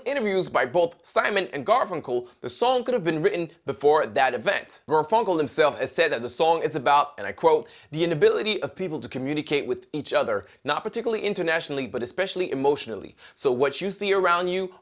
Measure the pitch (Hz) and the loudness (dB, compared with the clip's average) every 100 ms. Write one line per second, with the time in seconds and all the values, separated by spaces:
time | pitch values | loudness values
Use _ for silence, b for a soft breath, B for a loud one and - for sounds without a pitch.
0 | - 285 214 190 151 - 127 170 170 - | -2 -2 0 0 0 0 2 2 0 -2
1 | - - 247 202 180 143 - 240 - 160 | -4 -2 0 -2 -6 -6 0 2 0 -4
2 | 131 123 123 B 123 - 240 254 240 247 | -4 -4 -6 B -12 -2 0 0 0 -2
3 | 165 160 175 175 165 - - 131 143 156 | 0 0 0 0 -6 -8 -8 0 4 4
4 | 113 107 131 120 151 139 - - - 156 | 2 2 0 2 -2 -2 -4 -14 0 0
5 | 151 220 208 165 147 - 147 - 127 - | 2 2 2 0 0 2 2 2 -2 0
6 | 165 131 120 - 165 165 151 151 123 139 | 0 0 -4 0 2 2 0 0 4 4
7 | - - 98 - 160 156 - B B 151 | 2 -4 -10 2 4 4 0 B B -2
8 | 170 156 214 247 214 208 - - 185 151 | 0 4 4 4 0 -2 -4 -6 -6 -6
9 | 117 131 131 151 147 143 117 123 - 156 | -8 -6 -4 -4 -2 -2 -2 -6 -6 -10
10 | - 143 117 104 b b 131 147 220 233 | -2 0 0 -2 b b -4 -4 -4 -4
11 | 233 220 202 190 165 160 - 139 127 123 | -2 -2 -2 -2 0 -2 -2 -6 -4 -4
12 | 120 - 185 185 180 135 139 143 113 101 | -4 -4 -4 -2 -4 0 2 0 -4 -10
13 | - - B - 139 123 143 139 190 185 | -12 -18 B -4 0 2 0 0 -6 -4
14 | 208 196 180 175 180 185 185 B | 0 2 4 2 2 -2 -4 B